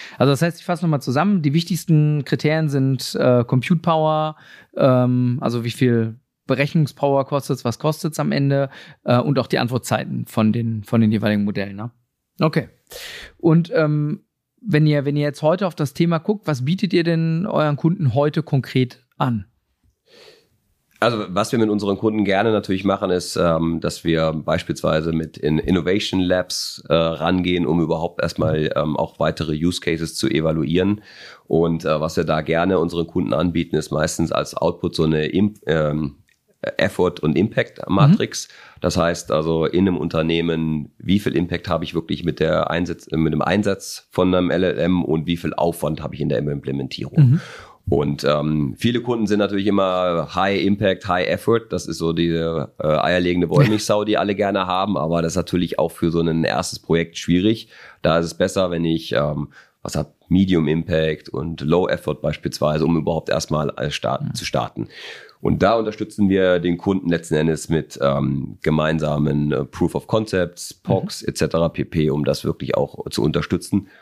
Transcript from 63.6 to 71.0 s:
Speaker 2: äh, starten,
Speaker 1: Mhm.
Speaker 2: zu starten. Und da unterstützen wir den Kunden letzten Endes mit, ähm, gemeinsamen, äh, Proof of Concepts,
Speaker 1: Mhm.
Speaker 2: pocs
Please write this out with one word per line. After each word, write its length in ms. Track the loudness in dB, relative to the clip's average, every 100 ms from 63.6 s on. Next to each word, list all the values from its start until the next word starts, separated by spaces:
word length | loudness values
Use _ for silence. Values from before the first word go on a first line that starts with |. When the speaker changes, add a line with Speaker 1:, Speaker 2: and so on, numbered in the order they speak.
| -2 -4
Speaker 2:
äh, 160 | -6
starten, 360 | -4 -4 -4 -6
Speaker 1:
Mhm. 80 | -8
Speaker 2:
zu 100 | -4
starten. 420 | -4 -4 -8 -10 -12 -18 -18 -20 _
Und 200 | -2 2
da 120 | 4
unterstützen 560 | 2 0 -4 -8 0 2
wir 300 | 4 4 2
den 180 | 0 0
Kunden 320 | 0 0 0
letzten 260 | -2 0 0
Endes 320 | 2 0 0
mit, 320 | -2 -2 -2
ähm, 560 | 0 2 0 -2 -6 -4
gemeinsamen, 920 | 0 0 0 0 0 0 0 0 0
äh, 140 | -2 -4
Proof 280 | -2 0
of 140 | 0 -2
Concepts, 640 | -2 0 -2 -2 -6 -16
Speaker 1:
Mhm. 140 | -10 0
Speaker 2:
pocs 340 | 0